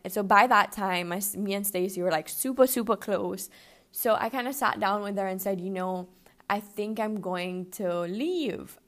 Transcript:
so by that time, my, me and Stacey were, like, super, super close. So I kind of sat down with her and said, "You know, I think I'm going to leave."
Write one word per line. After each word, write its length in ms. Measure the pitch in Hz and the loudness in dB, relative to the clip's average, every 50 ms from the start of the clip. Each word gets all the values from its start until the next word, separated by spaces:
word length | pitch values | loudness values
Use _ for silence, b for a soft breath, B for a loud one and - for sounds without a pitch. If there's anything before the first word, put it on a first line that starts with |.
| - 185 | -10 -4
so 140 | 185 214 | -2 -2
by 240 | 202 190 214 202 - | 2 6 8 8 8
that 260 | 349 220 208 190 - | 8 8 6 6 4
time, 360 | - 220 196 190 180 175 175 175 | 0 -4 -2 0 0 0 0 -2
my, 120 | 175 202 196 - - | -4 -2 -4 -4 -4
me 160 | 185 208 196 | -4 -2 -2
and 140 | 196 202 202 | -2 -2 -2
Stacey 340 | - - 180 180 196 190 180 | -2 -2 0 -2 -2 -2 0
were, 100 | 175 185 | 0 2
like, 180 | 160 156 - - | 2 0 -2 -4
super, 380 | - - - 262 254 269 254 | -6 -4 -2 -2 6 6 6
super 300 | 254 - 240 220 226 208 | 6 6 0 2 0 0
close. 540 | - - 214 196 - - 175 196 202 - - B B B B B B B B | -2 0 -2 -2 0 0 -2 -4 -6 -10 -14 B B B B B B B B
So 260 | - - - 226 214 - | -10 -2 2 2 2 2
I 120 | - 226 | 0 -2
kind 180 | 269 262 240 262 | -2 -4 -4 -4
of 60 | 269 | -4
sat 260 | - 240 - - 202 | 0 0 0 0 2
down 220 | 208 190 202 208 | 0 0 0 0
with 160 | 202 202 202 196 | -2 -2 -2 -2
her 80 | 196 | -2
and 160 | 190 190 190 | -2 -4 -4
said, 180 | 190 202 196 180 | -2 -2 -2 -2
"You 80 | 175 190 | -4 -6
know, 400 | 190 185 185 185 185 180 180 - b b b b b b b - | -4 -4 -2 -2 -4 -4 -6 -10 b b b b b b b -4
I 120 | 202 208 | -4 -4
think 380 | 208 - - - 208 214 220 220 | -4 -10 -8 -6 -6 -4 -4 -4
I'm 220 | 214 214 214 202 | -4 -4 -4 -4
going 500 | 175 180 180 180 180 180 180 185 180 185 | -4 -4 -4 -4 -4 -4 -6 -8 -8 -10
to 280 | - - 202 175 175 175 | -8 -4 -2 -2 -2 -2
leave." 800 | 175 170 190 220 285 349 370 339 285 208 - - - - - - - | -2 -4 -4 -4 -2 -2 -2 -2 -2 -4 -4 -6 -10 -14 -16 -12 -4